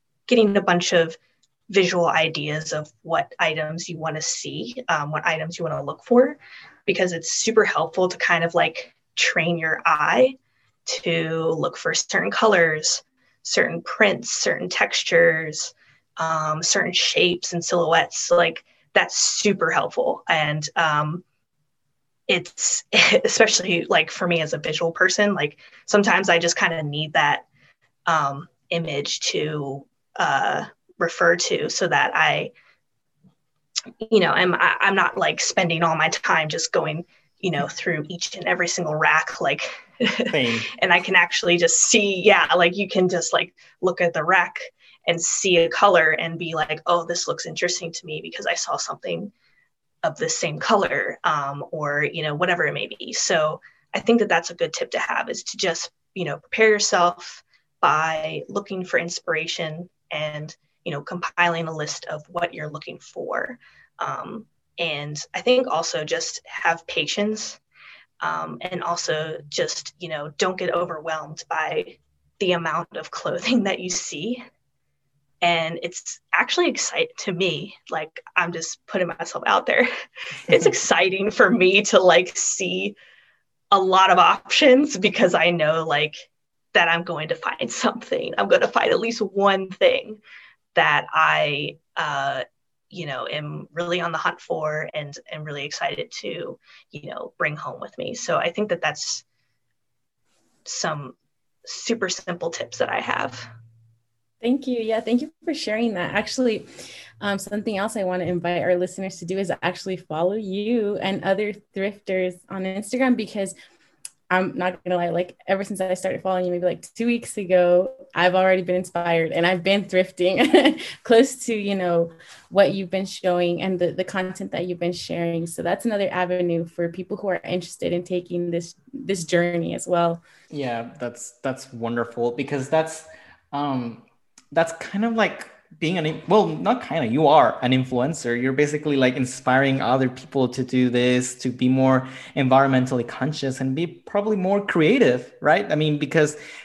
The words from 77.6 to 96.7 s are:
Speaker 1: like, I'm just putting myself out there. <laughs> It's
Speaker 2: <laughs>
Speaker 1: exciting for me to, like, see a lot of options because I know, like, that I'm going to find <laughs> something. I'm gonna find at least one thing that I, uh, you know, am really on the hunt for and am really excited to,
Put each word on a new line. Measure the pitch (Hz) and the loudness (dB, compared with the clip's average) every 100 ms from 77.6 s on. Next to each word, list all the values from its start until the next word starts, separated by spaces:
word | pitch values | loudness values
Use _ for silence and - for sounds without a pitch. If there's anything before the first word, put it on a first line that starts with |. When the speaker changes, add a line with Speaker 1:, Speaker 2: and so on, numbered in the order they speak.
| 202 - - | -10 -16 -10
Speaker 1:
like, | 165 156 - - | -8 -8 -14 -4
I'm | - 170 | -2 -2
just | 170 160 - - | -4 -10 -12 -6
putting | 190 175 | -4 -4
myself | - 170 - - | -4 -10 -4 2
out | 101 - | 2 2
there. | - - - - - | 2 2 -2 -12 -16
<laughs> | - - - | -16 -12 4
It's | - - | 6 6
Speaker 2:
<laughs> | |
Speaker 1:
exciting | - - 175 190 190 202 | 2 2 2 2 0 -2
for | - 196 | 4 4
me | 170 185 196 | 6 6 4
to, | 208 202 | 6 6
like, | 185 170 180 - | 8 6 4 -2
see | - - 185 185 202 208 - _ _ _ _ _ _ | -4 -2 -4 -4 -6 -10 -20 _ _ _ _ _ _
a | 196 | 4
lot | 190 185 190 | 6 6 8
of | 180 | 8
options | 170 196 - - 302 254 294 190 | 6 4 0 6 8 8 4 0
because | 190 - 190 | 0 2 2
I | 180 170 | 4 2
know, | 170 156 165 | 4 2 0
like, | 160 147 156 - - _ _ _ _ | 0 0 0 -6 -20 _ _ _ _
that | 190 170 | -2 0
I'm | 170 | -2
going | 175 165 160 | -4 -8 -6
to | |
find | 160 - - 233 | -6 -6 -6 -8
<laughs> | - | -4
something. | 226 - - - - - | -4 -4 -6 -6 -4 -4
I'm | 196 | 2
gonna | - - | 4 4
find | - - | 2 2
at | 175 | 0
least | 226 233 | -2 -4
one | 202 196 196 190 190 | -4 2 2 2 -2
thing | 185 185 - - 214 - - - _ _ | 2 2 2 -4 -18 -20 -20 -20 _ _
that | - 156 147 - | 2 4 2 0
I, | 160 156 151 151 147 147 - _ - | 2 4 4 0 -2 -6 -12 _ -6
uh, | 156 143 139 131 - _ _ _ _ | -4 -2 -2 -4 -8 _ _ _ _
you | 190 147 | -12 -8
know, | 131 - | -8 -6
am | 151 151 151 - | -8 -8 -10 -10
really | - 175 175 | -8 -4 -2
on | 170 | -2
the | 160 | -2
hunt | 180 - | -4 -6
for | - 165 151 151 156 | -8 -4 -2 -4 -6
and | 156 147 143 - | -8 -10 -14 -14
am | 156 | -14
really | 151 143 | -10 -10
excited | 147 - 156 165 - - | -10 -6 -4 -4 -10 -10
to, | - - 160 - _ | -10 -10 -10 -14 _